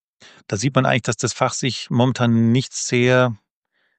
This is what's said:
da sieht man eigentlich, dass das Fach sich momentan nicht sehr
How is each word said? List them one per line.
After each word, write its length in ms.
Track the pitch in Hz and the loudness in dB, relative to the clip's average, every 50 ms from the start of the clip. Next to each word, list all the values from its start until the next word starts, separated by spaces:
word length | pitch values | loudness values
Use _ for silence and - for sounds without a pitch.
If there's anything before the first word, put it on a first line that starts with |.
| _ _ _ _ - - - - _ | _ _ _ _ -20 -20 -20 -20 _
da 120 | - 107 | -8 -6
sieht 180 | 98 110 143 127 | -4 -4 0 0
man 100 | 131 131 | 2 2
eigentlich, 160 | 131 131 127 | 2 0 0
dass 160 | - - 117 | -2 -4 -4
das 160 | - - 117 - | -4 -4 -6 -2
Fach 200 | - 131 123 - | -2 -2 -2 -2
sich 360 | - - 131 101 - - - | -4 -4 -6 -6 -6 -8 -4
momentan 640 | - 120 120 131 117 - 127 117 117 113 113 113 | 0 2 2 2 2 0 0 2 2 2 2 2
nicht 200 | 117 131 127 - | 2 0 -2 -4
sehr 640 | - - - - 131 123 120 127 127 127 127 123 110 - _ _ _ _ _ _ _ _ _ _ _ | -8 -10 -6 -2 0 2 2 4 4 4 2 2 -2 -6 _ _ _ _ _ _ _ _ _ _ _